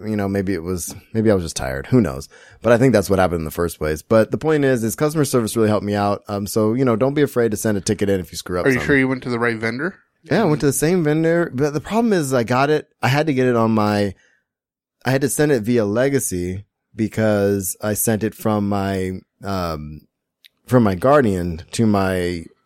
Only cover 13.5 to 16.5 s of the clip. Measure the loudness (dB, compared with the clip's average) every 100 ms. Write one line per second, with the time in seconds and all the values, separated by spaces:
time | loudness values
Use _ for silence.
13.5 | 4 2 2 2 2 0 -4 _ _ _
14.5 | _ _ _ _ _ -2 0 0 0 2
15.5 | 2 2 0 2 0 0 0 -2 -4 -4